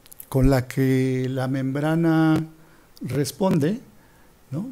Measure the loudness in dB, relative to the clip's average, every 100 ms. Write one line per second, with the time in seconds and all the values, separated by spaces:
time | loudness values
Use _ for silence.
0 | -20 -20 -4 2 4 4 0 0 2 2
1 | 0 -2 -4 -4 -4 -4 -4 -2 0 2
2 | 2 4 4 2 -2 -12 -20 -20 _ -14
3 | -6 -4 -4 -2 0 2 0 -2 -10 -20
4 | -20 _ _ _ -12 -10 -6